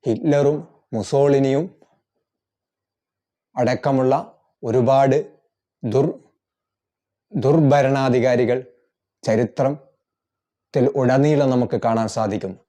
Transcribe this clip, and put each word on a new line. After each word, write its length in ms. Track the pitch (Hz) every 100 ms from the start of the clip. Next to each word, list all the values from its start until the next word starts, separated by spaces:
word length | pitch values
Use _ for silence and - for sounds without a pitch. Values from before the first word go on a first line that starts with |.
| -
ഹിറ്റ്ലറും 520 | 113 156 143 143 147 - _ _
മുസോളിനിയും 720 | 117 98 139 143 139 135 139 185 _ _ _ _ _ _ _ _ _ _ _ _ _ _ _ _ _ _ -
അടക്കമുള്ള 580 | 120 127 147 135 131 135 - _ _ _
ഒരുപാട് 540 | 123 127 120 135 135 139 147 _ _ _ _ _
ദുർ-, 340 | 117 123 143 - _ _ _ _ _ _ _ _ _ _ _
ദുർഭരണാധികാരികൾ 1200 | - 131 156 143 143 135 135 135 123 127 123 123 127 127 _ _ _ _ _
ചരിത്രത്തിൽ 1600 | - 110 117 - 135 151 _ _ _ _ _ _ _ _ _ 139 127 139
ഉടനീളം 540 | 127 131 147 147 139
നമുക്ക് 320 | 127 120 117
കാണാൻ 260 | 117 113 110
സാധിക്കും. 460 | - 107 101 95 90